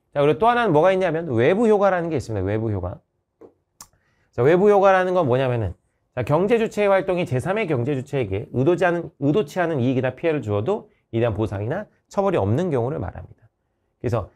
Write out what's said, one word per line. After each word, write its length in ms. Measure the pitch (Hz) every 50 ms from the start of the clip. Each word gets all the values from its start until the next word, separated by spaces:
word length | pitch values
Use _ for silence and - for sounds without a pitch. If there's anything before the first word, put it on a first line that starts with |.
| _ _ -
자, 80 | 147
그리고 180 | 143 147 151 147
또 80 | 220
하나는 260 | 233 240 240 233 208 151
뭐가 180 | 151 160 185 190
있냐면 360 | 185 185 170 151 160 170 165
외부 360 | 123 110 120 151 190 208 247
효과라는 420 | 214 214 196 202 196 185 175 165 170
게 80 | 160
있습니다. 260 | 127 - - 110 101 92
외부 260 | 98 104 110 113 110
효과. 280 | 104 95 87 90 - - _ _ _ _ _ _ _ _ - - _ _ _ _ _ - - - _ _ _ _ _ _ _ _
자, 100 | _ 120
외부 280 | 120 143 175 180 202 208
효과라는 440 | 202 196 196 196 190 185 185 185 180
건 140 | 185 170
뭐냐면은, 460 | 123 120 131 135 127 123 117 107 87 - - _ _ _ _ _ _ _
자, 80 | 127 110
경제 340 | - 147 160 190 208 247
주체의 300 | 226 226 220 - 208 208 196
활동이 360 | 196 190 - - 180 175 175
제삼의 400 | - 131 127 - 170 190 220 220
경제 260 | 160 151 120 120 143 147
주체에게 560 | 131 123 - - 139 123 95 95 98 - -
의도지 340 | - 123 135 156 175 170 185
않은, 260 | 175 170 170 165 - - -
의도치 400 | 139 143 151 214 208 151 - 190
않은 200 | 175 165 165 135
이익이나 360 | 117 131 131 131 120 127 127
피해를 260 | - - 165 151 147
주어도 480 | 117 107 104 101 107 160 208 226 - - _ _ _ _
이에 100 | - 117
대한 120 | 117 117 101
보상이나 520 | 98 110 101 104 98 104 117 151 202 208 - _ _ _
처벌이 300 | _ - 208 196 196 170
없는 320 | 143 - 202 160 147 185 185
경우를 300 | 143 123 113 127 156 151
말합니다. 500 | 98 87 87 87 90 - - _ _ _ _ _ _ _ _ _ _ _ _ _
그래서 300 | - 123 117 113 - - _